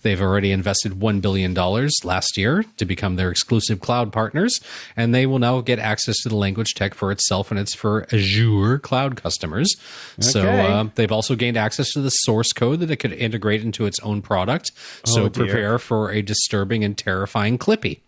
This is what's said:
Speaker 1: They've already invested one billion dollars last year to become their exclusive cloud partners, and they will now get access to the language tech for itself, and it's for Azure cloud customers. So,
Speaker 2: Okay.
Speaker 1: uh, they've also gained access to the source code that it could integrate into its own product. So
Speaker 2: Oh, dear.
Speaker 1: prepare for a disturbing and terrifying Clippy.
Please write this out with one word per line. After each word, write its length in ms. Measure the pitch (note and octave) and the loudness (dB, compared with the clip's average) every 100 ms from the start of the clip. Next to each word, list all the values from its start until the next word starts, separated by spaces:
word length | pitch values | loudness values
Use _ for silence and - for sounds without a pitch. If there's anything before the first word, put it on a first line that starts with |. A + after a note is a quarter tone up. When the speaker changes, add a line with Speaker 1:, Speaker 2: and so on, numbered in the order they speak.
Speaker 1:
They've 200 | A2+ F#2 | 0 0
already 300 | G2 G2+ G2 | 2 2 2
invested 480 | F#2+ F#2 F#2+ G#2 F#2+ | 0 0 0 -2 -2
one 180 | A2 G2+ | 0 2
billion 340 | G2 F#2+ F#2 | 0 0 0
dollars 400 | F#2 F2+ G#2 C#3+ D3 | 0 0 2 0 -2
last 340 | F2+ F#2 - - | -2 -2 -2 0
year 260 | G2 E3+ A3 - | 2 2 -2 -4
to 80 | F#2+ | -4
become 300 | F#2 G2+ F2+ | -2 -2 0
their 160 | F#2 | 0
exclusive 480 | F2 - A2+ - G#2 | -2 0 0 2 -4
cloud 300 | - B2 A2+ | -2 0 0
partners, 460 | A2+ A2 D3 A3 - - - - - | -2 -2 0 0 -2 -6 -16 -12 -2
and 180 | A#2 B2 | 2 4
they 100 | C3 | 4
will 140 | C3+ | 2
now 220 | A#2+ B2+ | 2 2
get 180 | A#2+ A#2+ | 0 0
access 380 | A2 G#2+ - A2 | 0 -2 -2 -2
to 60 | - | -2
the 60 | G#2+ | 0
language 360 | G2 F#2+ A2+ - | 0 0 -4 -2
tech 180 | G2 | -4
for 180 | - G2 | -2 -4
itself, 380 | G2 - F#2+ G2 | 0 0 0 0
and 80 | G#2 | -2
it's 160 | G2+ - | -4 -4
for 300 | G#2+ G#2+ - | 0 -2 0
Azure 640 | A2 G2 G2+ A2+ G#2 G2+ C3+ | 0 2 2 4 4 4 2
cloud 360 | - B2+ C3+ B2 | 0 0 0 -4
customers. 580 | - - F2 E2+ E3+ - - - - - | -6 -6 -4 -2 0 -2 -8 -18 -18 -4
So, 220 | A2 A2+ | 0 2
Speaker 2:
Okay. 260 | F#2+ G2+ F#2+ | 4 4 4
Speaker 1:
uh, 180 | G2+ G#2+ - | 2 0 0
they've 160 | A2 | 0
also 240 | A2 - A#2+ | 2 0 0
gained 220 | B2 A#2 | 0 2
access 340 | G#2+ - C#3 | 0 -2 -4
to 100 | - | -2
the 80 | C3+ | 0
source 420 | - - A2 A#2 | 0 2 2 2
code 260 | - A#2+ D#3 | 2 0 0
that 100 | E3+ | -2
it 60 | D3+ | -2
could 160 | B2 | -4
integrate 480 | F2 A#2 A2 G#2 G#2+ | -2 -4 -2 0 0
into 240 | A2+ G#2 G#2+ | -2 -2 -2
its 140 | - | -2
own 200 | G#2+ G#2 | -4 -4
product. 500 | G2+ G2 F#2 G2+ - - - - - | 0 0 0 -2 -4 -12 -20 -8 0
So 180 | A#2 | 2
Speaker 2:
Oh, 60 | G2+ | 2
dear. 160 | - G#2 | 0 0
Speaker 1:
prepare 340 | A2 G#2 A#2 | 0 2 0
for 320 | - A2 G#2+ | 0 0 0
a 100 | G#2+ | -2
disturbing 600 | G2+ G#2+ - G#2 G2 A2+ | -2 -2 0 0 0 0
and 140 | G#2 G#2 | 0 -2
terrifying 600 | - F#2 G2 A2 G#2 B2 | -2 -2 -2 0 0 0
Clippy. 440 | - A3 G#2 - | 2 0 0 -6